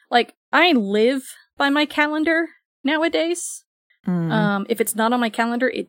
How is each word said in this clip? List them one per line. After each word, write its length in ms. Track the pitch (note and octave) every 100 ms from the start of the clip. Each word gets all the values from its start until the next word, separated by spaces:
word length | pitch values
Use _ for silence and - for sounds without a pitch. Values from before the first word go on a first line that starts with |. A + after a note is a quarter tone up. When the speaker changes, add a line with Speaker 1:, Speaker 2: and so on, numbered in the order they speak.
| _
Speaker 1:
like, 240 | A#3+ A3+ _ _
I 200 | C4+ F4
live 500 | C4+ G3 G#3 A3+ C4+ - - _ -
by 120 | C#4
my 160 | C#4+ D4+
calendar 600 | - D4+ D4+ D#4 D#4+ E4 _ _ _
nowadays. 840 | C4+ D#4 E4 D#4+ E4 F4 - - - _ _ _ -
Speaker 2:
Mm. 240 | F3+ E3
Speaker 1:
Um, 340 | A3 G#3 G3+ G3
if 120 | A3+
it's 140 | A3
not 180 | G#3+ A3+
on 80 | B3
my 100 | A#3
calendar, 380 | G#3+ A#3 A#3+ B3+
it 200 | -